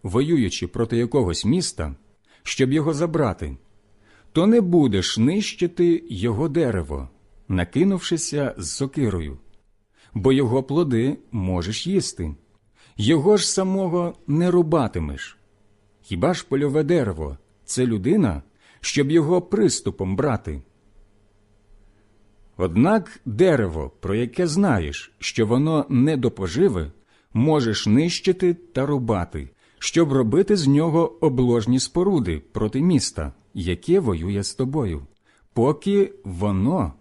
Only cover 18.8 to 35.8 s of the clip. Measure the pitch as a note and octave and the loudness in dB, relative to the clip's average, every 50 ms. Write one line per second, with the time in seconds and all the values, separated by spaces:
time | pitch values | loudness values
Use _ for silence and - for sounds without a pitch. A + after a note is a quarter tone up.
18.8 | - - - C#3+ C#3+ C3+ D#3 E3+ D3+ C#3+ F3+ F3+ F3+ - - G3+ G#3 D#3 - - | -10 -4 -2 0 0 4 4 2 4 4 0 0 0 0 0 2 2 2 2 0
19.8 | - - F2+ - G2 F#2 G2 F#2+ - D3 A#2+ G2+ - - D2+ C#2 C#2 _ _ _ | -6 -6 -6 -4 -4 -4 -2 0 0 0 -2 -2 -4 -8 -10 -10 -12 _ _ _
20.8 | _ _ _ - - _ _ _ _ _ _ _ _ _ _ _ _ _ - - | _ _ _ -20 -20 _ _ _ _ _ _ _ _ _ _ _ _ _ -20 -20
21.8 | _ _ _ _ _ _ _ _ _ _ _ _ _ _ _ - F2+ F2+ E2 G2+ | _ _ _ _ _ _ _ _ _ _ _ _ _ _ _ -4 -4 0 2 2
22.8 | C3 F3+ G#3+ A3+ - - - - _ - G#2+ A2 F3 F#3+ D#3 B2+ G#2+ F2+ D#2 D#2+ | 4 4 2 0 -2 -4 -18 -14 _ -10 0 2 4 4 4 2 0 -2 -4 -6
23.8 | C#2+ B1+ _ _ - F2+ G2 A2 B2 A#2+ - - F3+ E3+ D3 F#3 G3+ F#3 B2+ G2 | -8 -8 _ _ -6 -4 -2 -2 -2 -4 -2 -2 -2 0 0 0 2 2 2 0
24.8 | E2 C#2+ C#2 - - - _ _ - - - - A2+ G#2 A#2+ B2+ D3 D#3 D#3+ D3+ | -2 -4 -8 -10 -14 -18 _ _ -10 -6 -2 -2 0 2 2 0 2 0 0 -2
25.8 | C#3+ - C#3 B2 B2+ D3+ D#3+ C3+ A#2 A2+ - - F#2+ F2+ E2+ C3 F#3+ F#3+ A2+ F2+ | -2 0 2 2 2 2 2 0 -2 -2 -2 -2 -6 -4 0 2 2 2 2 -2
26.8 | D#2 D2 - _ _ _ _ _ _ _ - G#2+ A#2+ D#3 D#3 D3 A#2 A2+ G#2 - | -6 -6 -10 _ _ _ _ _ _ _ -2 0 2 4 2 2 2 0 -2 -2
27.8 | - G#2+ G#2+ C3 D#3 F3 E3+ - - F#3+ F3+ F#3 F#3 F3 F3 - - - _ C3 | 2 2 4 4 4 2 -2 -2 0 0 0 2 2 0 0 -2 -6 -8 _ -4
28.8 | C3+ C#3 D3 C3+ B2 A2+ A2 F#2 F2 - - D2+ C#2 C2 _ _ _ _ _ _ | -2 0 -2 -2 0 0 -2 -2 -2 -6 -8 -12 -12 -12 _ _ _ _ _ _
29.8 | - - - E3 E3+ C#3+ C3+ C3+ B2 A2 G#2 E3+ G3 G3 G#3 G3 D3+ C3+ C#3 C#3+ | -10 -2 2 2 2 4 2 2 2 2 2 2 2 2 2 2 4 4 4 4
30.8 | D#3 E3+ D3+ E3 E3+ - - - - D#3 B2+ B2 B2+ A#2+ A#2 A#2 A2 A#2+ B2+ C3 | 2 2 2 2 0 0 -2 -2 -2 0 2 2 2 2 2 2 2 2 0 0
31.8 | - - _ F3 C#3+ C3+ - D3+ A#2 F2+ E2 D2+ - _ _ - G#2+ G#2+ - C3 | 0 -2 _ 0 0 2 2 0 0 -2 -4 -6 -8 _ _ -4 -4 -2 -2 0
32.8 | D#3 F3+ F3 C3+ - - - - D#2 C#2+ - _ _ _ _ - F2 F2 F2+ E2+ | 2 2 2 2 0 -2 -6 -8 -8 -8 -10 _ _ _ _ -6 -4 -4 -4 -4
33.8 | - - E3+ G3 E3+ A2+ F#2 D#2+ E2 F#2+ G2+ G2+ G2+ - - - C3 C3 C#3 D#3 | 0 0 2 2 2 0 -2 -2 -4 -4 -4 -4 -6 -6 -6 -6 -6 -4 -2 -4
34.8 | B2 G2 E2 D2 C#2 - _ _ _ _ _ _ _ _ _ A#2+ A2+ C#3 D3+ - | -4 -4 -4 -8 -10 -16 _ _ _ _ _ _ _ _ _ 0 2 2 0 0